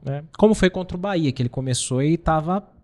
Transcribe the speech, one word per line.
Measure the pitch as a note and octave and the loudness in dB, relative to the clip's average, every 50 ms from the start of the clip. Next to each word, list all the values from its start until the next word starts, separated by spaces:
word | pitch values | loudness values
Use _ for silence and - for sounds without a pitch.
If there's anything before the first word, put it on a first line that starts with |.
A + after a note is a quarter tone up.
| - | -6
É. | C3+ C#3 C#3+ D#3 - - - | -8 -8 -8 -10 -12 0 4
Como | G#3 A3 G#3+ | 4 4 6
foi | - F#3+ F#3 | 4 4 2
contra | - F#3+ F3+ F3+ E3+ | 2 0 -6 -6 -6
o | F3+ | -6
Bahia, | F3+ G3+ G3 E3+ D#3+ C#3 B2 | -4 -2 -2 0 0 0 0
que | - | 0
ele | B2 B2 | -2 -4
começou | - C3+ C3 C3 B2 - - - B2+ B2+ | -2 -4 -4 -4 -4 -4 -2 -2 -2 0
e | C#3 D3+ E3+ E3 | 2 2 0 0
tava | - E3 D#3+ D#3 D3+ E3 F#3 G#3 G3+ - _ - | 0 0 0 0 0 -2 -2 -4 -4 -8 _ -16